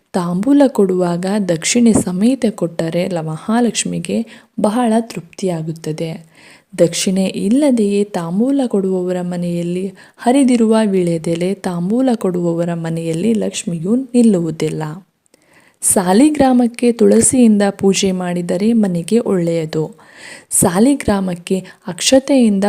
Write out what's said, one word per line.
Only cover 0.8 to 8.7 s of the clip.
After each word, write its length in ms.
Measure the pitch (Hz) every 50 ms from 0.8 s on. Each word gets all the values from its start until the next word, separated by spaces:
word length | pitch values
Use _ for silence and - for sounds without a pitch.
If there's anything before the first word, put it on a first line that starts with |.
| 196 185 185 185 180 175 175 175 180 185 202 214 196 175
ದಕ್ಷಿಣೆ 440 | 170 160 - - - 240 240 233 196
ಸಮೇತ 520 | - - 185 180 180 208 240 269 269 - 208
ಕೊಟ್ಟರೆ 580 | 202 - 180 165 170 - 165 165 170 170 185 196
ಲ-, 140 | 180 165
ಮಹಾಲಕ್ಷ್ಮಿಗೆ 1040 | 156 160 156 160 - - 220 240 240 220 - - - 180 175 170 170 - 196 220 226 - - - - _ _ -
ಬಹಳ 340 | 220 214 208 254 247 226 220 233
ತೃಪ್ತಿಯಾಗುತ್ತದೆ. 1300 | 233 233 - 175 160 - _ - - 185 170 160 160 165 156 160 - 156 156 160 170 160 165 165 - _ _ _ - - - _ _ _ 196 180
ದಕ್ಷಿಣೆ 460 | 175 165 170 - - 202 185 190 190
ಇಲ್ಲದೆಯೇ 800 | 185 - - 185 202 240 277 302 285 247 233 208 202 202 202 202
ತಾಂಬೂಲ 580 | 208 - 185 170 165 175 202 233 262 285 277 254
ಕೊಡುವವರ 540 | 233